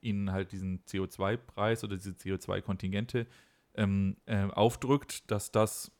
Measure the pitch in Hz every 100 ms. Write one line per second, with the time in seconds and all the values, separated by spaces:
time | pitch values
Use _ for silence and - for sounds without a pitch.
0 | 117 101 98 95 95 98 95 92 - 95
1 | 92 - 98 123 - - 107 113 107 98
2 | 98 92 95 95 - 98 - 95 92 101
3 | 117 120 117 - _ _ _ - 101 98
4 | 98 - - 104 98 - 120 - 127 143
5 | - - - 107 - 110 110 - -